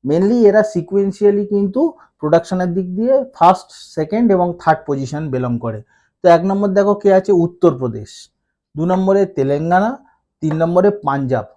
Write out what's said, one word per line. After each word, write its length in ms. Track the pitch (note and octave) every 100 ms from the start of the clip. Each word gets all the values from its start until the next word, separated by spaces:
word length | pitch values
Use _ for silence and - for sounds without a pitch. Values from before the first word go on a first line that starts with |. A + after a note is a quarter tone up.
| C3
mainly 400 | D#3+ G3 A#3+ G#3+
এরা 160 | G#3 G#3+ F3
sequentially 680 | E3 G3 G3 F#3+ G#3 G#3 G3+
কিন্তু 480 | G3+ G3+ G3+ D#4+ - _ _
প্রোডাকশনের 560 | D3+ E3 - F#3 F3+
দিক 220 | F3 F#3 F3+
দিয়ে 280 | A#3+ C4+ C4
ফার্স্ট, 320 | - E3+ - -
সেকেন্ড 640 | - - - D#3 G#3+ A#3
এবং 220 | F#3+ F3 F3
থার্ড 200 | - D#3 -
পজিশন 440 | C#3 C3 D3 D#3
belong 280 | B2+ B2+ A#2+
করে। 240 | A#2 A2 - _ _ _
তো 60 | F3+
এক 160 | E3+
নম্বর 240 | F#3 G3 G3+
দেখো 260 | F#3+ G3+
কে 200 | G3+ G3+
আছে? 180 | F#3+ F#3+
উত্তরপ্রদেশ, 1000 | F#3 E3+ - F3 C3 B2+ G#2+ G#2 - - _ _ _ _ D3+
দু 100 | E3+
নম্বরে 400 | F#3 F#3+ G3 G3
তেলেঙ্গানা, 720 | E3+ C3+ C#3+ E3 F3+ G#3+ C4+ _ _ _ _
তিন 160 | D#3+ D#3
নম্বরে 340 | E3 F3 G3+
পাঞ্জাব। 540 | G#3 C#3+ C#3 C3 B2 G#2+